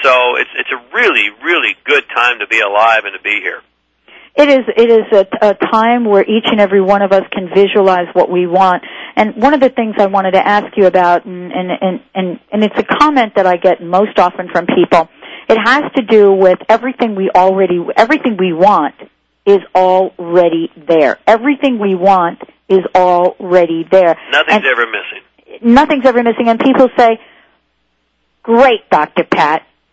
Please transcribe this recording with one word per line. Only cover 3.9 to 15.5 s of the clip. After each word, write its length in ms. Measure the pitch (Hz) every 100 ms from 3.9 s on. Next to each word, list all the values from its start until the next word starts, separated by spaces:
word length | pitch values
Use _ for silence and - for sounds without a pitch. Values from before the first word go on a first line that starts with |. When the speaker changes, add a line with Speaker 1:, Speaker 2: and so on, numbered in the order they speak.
| _ _ - - -
Speaker 2:
It 140 | 285
is, 160 | 269 - -
it 140 | 233
is 160 | 226 208
a, 140 | 202 190 -
a 120 | 208 196
time 500 | - 220 226 240 226
where 160 | 196
each 240 | - 220 -
and 160 | 214
every 200 | 196 196
one 200 | 190 202
of 100 | 196
us 120 | 196 -
can 180 | - 180 185
visualize 500 | 196 208 190 180 170
what 160 | 180 -
we 160 | 180 180
want. 380 | 180 190 180 - - - -
And 200 | 214 214
one 200 | 262 294
of 60 |
the 80 | 262
things 260 | 254 226 208
I 80 | 196
wanted 260 | 196 190
to 140 | 185 -
ask 320 | 208 - -
you 80 | 185
about, 400 | 180 175 175 -
and, 260 | 180 180
and, 200 | 180 185 -
and, 180 | 185 180 _
and, 260 | 190 185 - -
and 120 | 208
it's 140 | 214 -
a 60 |
comment 500 | - - 302 277 214 202
that 100 | 185
I 100 | 175
get 240 | 190 165
most 380 | 170 180 208 -
often 300 | 180 - 180
from 180 | 175 175
people, 420 | 185 175 170 160 _ - -
it 80 | -